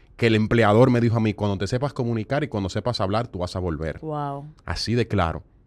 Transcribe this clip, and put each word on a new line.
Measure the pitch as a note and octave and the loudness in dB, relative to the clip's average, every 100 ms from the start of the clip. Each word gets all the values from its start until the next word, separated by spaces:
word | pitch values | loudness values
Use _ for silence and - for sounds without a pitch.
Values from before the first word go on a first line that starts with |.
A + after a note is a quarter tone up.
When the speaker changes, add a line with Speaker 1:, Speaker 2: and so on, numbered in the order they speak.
| _ - | _ 0
Speaker 1:
que | A#2 | 2
el | |
empleador | A2 G#2+ A#2 G#2+ G#2 C3 | 4 4 4 6 6 6
me | A#2+ | 6
dijo | A#2 A2+ | 2 2
a | |
mí, | A2 | 0
"Cuando | G#2 G#2 G2 | 0 -2 -2
te | G2 | -2
sepas | B2 C#3 | -4 -4
comunicar | - A#2+ A#2 G#2+ C#3+ | -4 -4 -4 -4 -4
y | D3+ | -4
cuando | G#2+ F#2+ | -4 -4
sepas | A2 A2 A#2 | -4 -4 -2
hablar, | G2 G#2+ A2+ | -2 -2 -4
tú | F2+ | -6
vas | F2+ | -6
a | F#2+ | -4
volver". | F2 D2+ D#2+ C#2+ | -4 -4 -6 -8
Speaker 2:
Wow. | D#3 D3+ C#3+ C#3+ D3 - | -8 -6 -6 -8 -14 -16
Speaker 1:
Así | - - - | -8 -6 -2
de | A#2 A2+ | 0 0
claro. | G2+ E2+ D#2 - _ | 0 0 -2 -12 _